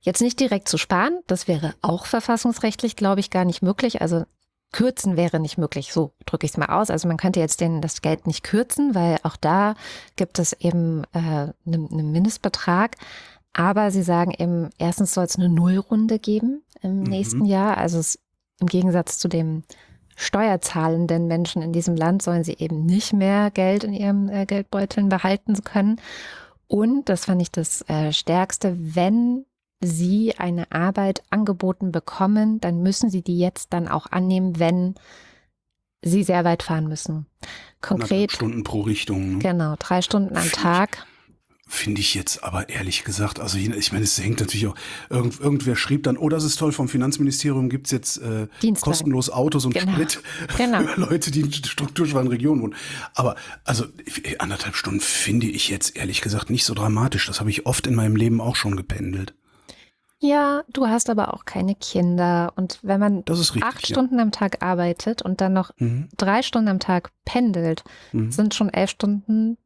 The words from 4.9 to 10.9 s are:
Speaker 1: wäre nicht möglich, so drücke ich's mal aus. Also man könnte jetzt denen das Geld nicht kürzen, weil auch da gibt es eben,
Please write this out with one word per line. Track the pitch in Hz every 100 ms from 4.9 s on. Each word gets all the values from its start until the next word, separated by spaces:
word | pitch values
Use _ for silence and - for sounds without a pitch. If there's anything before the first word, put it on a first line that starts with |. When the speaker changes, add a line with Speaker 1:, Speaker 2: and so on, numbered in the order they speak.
| 254 202 170
Speaker 1:
wäre | 175 160
nicht | 156 -
möglich, | 156 - 135
so | - 147 _ -
drücke | 165 156
ich's | -
mal | 147
aus. | 170 214
Also | 160 170
man | 160
könnte | 185 185
jetzt | 160 -
denen | 170 165
das | 156 -
Geld | 156 156 -
nicht | 160
kürzen, | - 208 247 - 285 202
weil | 170 156
auch | 156 -
da | 151 180 208 214 - - - -
gibt | 180 -
es | 170
eben, | - 175 175 165